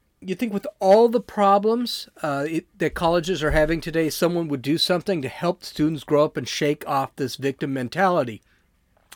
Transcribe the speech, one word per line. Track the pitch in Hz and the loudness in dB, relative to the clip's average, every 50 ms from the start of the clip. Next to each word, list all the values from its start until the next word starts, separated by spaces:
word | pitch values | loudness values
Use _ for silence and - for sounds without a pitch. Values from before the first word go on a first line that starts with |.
| _ _ _ _ | _ _ _ _
you'd | - 185 185 - | -8 -8 -4 -4
think | 247 226 | -4 -4
with | 202 196 - - - - | -4 -4 -6 -8 -8 0
all | 196 190 196 220 233 240 | 4 6 6 8 6 6
the | 220 233 | 4 0
problems, | 196 - - 208 202 196 196 208 202 220 226 247 247 233 - - - - _ - | -2 -2 -2 2 4 4 4 4 4 2 0 0 -2 -4 -6 -10 -12 -14 _ -6
uh, | - 151 139 139 143 160 | -4 -4 -2 -2 -4 -4
it, | 165 - - _ _ - | -4 -6 -6 _ _ -4
that | 165 151 - | -4 -4 -2
colleges | - 175 165 170 175 160 170 185 143 | 0 0 2 2 2 0 -2 -4 -2
are | 151 147 | 0 2
having | 139 156 151 151 170 160 | 4 4 2 2 0 -2
today, | - 170 156 165 160 151 | -4 -4 -2 0 0 0
someone | - - 185 170 175 175 170 156 | 0 0 0 0 0 0 -2 -2
would | 143 135 | -4 -4
do | 117 135 151 160 | -2 -2 0 0
something | - - 180 175 - - 190 165 | 0 0 0 -2 0 -2 -2 -2
to | 131 123 | -2 -6
help | - - 175 170 185 _ - | -6 -4 -4 -4 -4 _ -8
students | - - - 151 156 165 139 - | -12 -4 -2 0 0 0 -4 -2
grow | - 151 143 151 | 0 2 2 2
up | 160 - | 2 0
and | - 123 - | -6 -6 -6
shake | - - 156 147 151 - - | -4 -2 0 0 0 -2 -4
off | - 143 139 135 - _ | -4 -2 -2 -2 -4 _
this | - 139 120 - | -6 -6 -6 -6
victim | - 127 139 131 - 160 143 | -4 -4 -4 -4 -4 -6 -4
mentality | 135 131 127 120 - 160 196 185 180 165 131 120 107 92 _ _ _ _ _ _ _ _ _ _ _ _ _ _ - | -4 -4 -6 -6 -2 0 0 2 2 0 -2 -2 -6 -14 _ _ _ _ _ _ _ _ _ _ _ _ _ _ -20